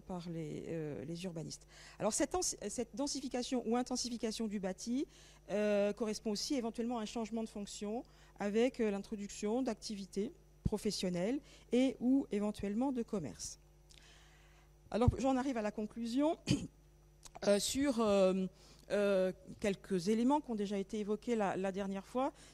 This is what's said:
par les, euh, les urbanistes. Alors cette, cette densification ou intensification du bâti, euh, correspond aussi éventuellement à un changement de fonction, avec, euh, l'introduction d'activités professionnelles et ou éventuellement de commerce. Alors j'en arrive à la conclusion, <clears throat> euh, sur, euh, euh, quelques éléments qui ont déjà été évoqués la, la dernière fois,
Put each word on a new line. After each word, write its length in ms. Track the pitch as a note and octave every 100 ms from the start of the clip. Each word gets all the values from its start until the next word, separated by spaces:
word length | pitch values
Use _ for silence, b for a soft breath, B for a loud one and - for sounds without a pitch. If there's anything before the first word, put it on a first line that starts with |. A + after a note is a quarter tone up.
| -
par 200 | F3+ E3+
les, 360 | E3 D3+ D3+ -
euh, 360 | E3 D3+ C#3+ -
les 180 | E3+ F3+
urbanistes. 420 | E3 D3 - - B B B
Alors 140 | G3+
cette, 220 | - D4 F#4
cette 540 | F4 - G#3 - A#3 G#3
densification 680 | C#4+ C#4 B3+ B3 A#3+ B3+ A3
ou 100 | A#3+
intensification 720 | B3 B3 A#3+ A#3 A3 G#3+ A3
du 120 | G3+
bâti, 460 | F#3+ F#3+ A3+ B3 E4+ B B B -
euh, 420 | G3+ G#3 G#3 G#3
correspond 380 | G#3 A3 G#3+ A3+
aussi 240 | G3+ - C#4+
éventuellement 420 | A3+ A3+ A#3 A#3+
à 60 |
un 20 | G#3+
changement 380 | A#3+ A3 A3+
de 60 | A3
fonction, 540 | G#3+ G3+ - G#3 A#3 - b b -
avec, 400 | G3+ G#3+ B3+ -
euh, 100 | G#3+
l'introduction 720 | G3 - G#3 G3+ - G#3 A#3+
d'activités 680 | B3+ G#3+ - G3+ F#3+ G3 A#3 - - -
professionnelles 760 | - G#3 G#3+ - F#3 F3 F#3+ C#4+ B B B
et 240 | A#3+ C4 -
ou 260 | B3 C#4 -
éventuellement 600 | G3+ G#3 - G3+ G#3 C#4
de 120 | B3+
commerce. 560 | A3+ G#3 C3+ - - - - - - B B B B B B B B - -
Alors 200 | G3 A#3+ -
j'en 180 | C4 C4
arrive 200 | C4+ A#3
à 40 |
la 100 | G#3
conclusion, 680 | G#3+ G#3+ A#3 A#3 B3 D4+ F4 -
<clears throat> 960 | D4 - - - - - - - - G3+
euh, 120 | G3+
sur, 420 | - C4 C#4+ A3+
euh, 460 | A3 G3+ F#3 F#3+ F#3 B B B -
euh, 420 | G3+ G3+ F#3+ F#3 F#3 - -
quelques 480 | G#3+ F#3+ - F#3+ F3
éléments 320 | A3+ A#3+ D4
qui 100 | D4
ont 60 | A3
déjà 220 | G3+ G3+
été 220 | G3 A3
évoqués 360 | G3+ G#3 - A3+
la, 200 | F#3+ C#3+
la 140 | F#3+
dernière 340 | F#3+ G3 G3 -
fois, 260 | B3 C#4 B B